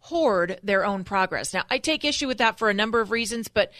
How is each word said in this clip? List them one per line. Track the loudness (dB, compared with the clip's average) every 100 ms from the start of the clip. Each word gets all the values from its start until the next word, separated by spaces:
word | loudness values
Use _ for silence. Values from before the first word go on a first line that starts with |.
hoard | -4 0 2 2 0 -4
their | 0 0
own | 0 -2
progress. | -2 0 0 -2 -4
Now, | -4 -2
I | -2
take | 0 -2 0
issue | -2 -4
with | 2
that | 0 2
for | 0
a |
number | 2 2 0
of | 0
reasons, | -2 -2 -6 -2
but | 0 0 -2